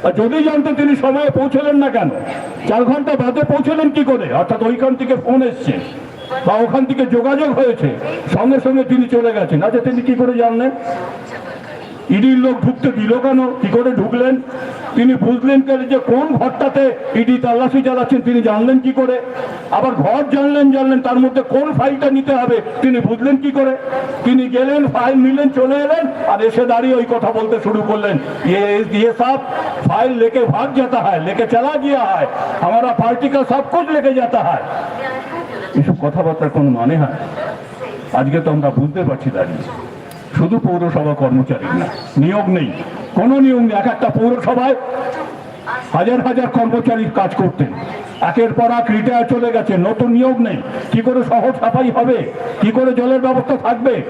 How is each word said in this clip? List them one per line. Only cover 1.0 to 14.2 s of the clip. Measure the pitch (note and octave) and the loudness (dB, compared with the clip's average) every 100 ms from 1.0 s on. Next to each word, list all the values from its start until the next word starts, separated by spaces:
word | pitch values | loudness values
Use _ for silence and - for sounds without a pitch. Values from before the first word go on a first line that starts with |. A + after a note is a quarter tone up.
| C4 C#4 D4 | 2 2 0
পৌঁছলেন | C4 C4+ C4 D4 C#4+ | 0 0 0 2 2
না | C#4 | 2
কেন? | A3+ E3+ - - - - - - | 0 -2 -4 -8 -10 -10 -10 -2
চার | A3 | 0
ঘন্টা | B3 C#4+ C#4+ C#4 | 2 0 0 0
বাদে | B3 B3 | 0 0
পৌঁছলেন | D4+ C#4+ C#4 D#4 D#4 | 0 0 0 0 0
কি | D4+ | 2
করে? | C4+ B3+ E3 | 2 0 0
অর্থাৎ | C3 F3+ G#3+ | -2 -2 -2
ওইখান | A3+ B3 C4 B3+ | -2 0 0 0
থেকে | C4 C4 | 0 -2
ফোন | - C4 | 2 2
এসছে | B3+ - - F#3+ E3+ - - - - C4 F3+ | 2 -2 -4 -4 -6 -14 -16 -16 -10 -4 0
বা | |
ওখান | G#3+ A#3 C4+ B3+ | 2 2 0 0
থেকে | C4+ B3+ | 0 2
যোগাযোগ | A#3+ B3 C#4 D4 | 2 2 0 0
হয়েছে, | B3+ C4 A3+ C#3+ A#2+ - - - - | 2 2 2 -2 -4 -8 -8 -4 0
সঙ্গে | A#3+ C4+ | 2 2
সঙ্গে | C4 C4 | 2 2
তিনি | B3 B3+ B3 | 2 2 2
চলে | A#3+ A#3 | 2 2
গেছেন। | G#3+ F3 D#3 | 0 0 2
আচ্ছা, | G3 A#3 | 2 2
তিনি | B3 B3 | 0 -2
কি | B3 B3 | 0 2
করে | B3 | 2
জানলেন? | A#3 A#3 A3+ C4 C4+ - - F4+ - - - - - - - - - - | 4 2 2 0 -2 -8 -8 -8 -12 -14 -14 -12 -14 -14 -16 -16 -16 0
ইডির | G3 B3+ B3+ | 2 4 4
লোক | B3+ A#3 - | 2 2 0
ঢুকতে | C4 C#4 | 2 0
দিল | G#3 G#3+ B3 | 0 0 2
কেন? | C4 C4 B3+ | 2 2 2
কি | C4 G3 | -2 0
করে | A3 B3 | 2 2
ঢুকলেন? | G#3+ A3 B3 | 0 0 2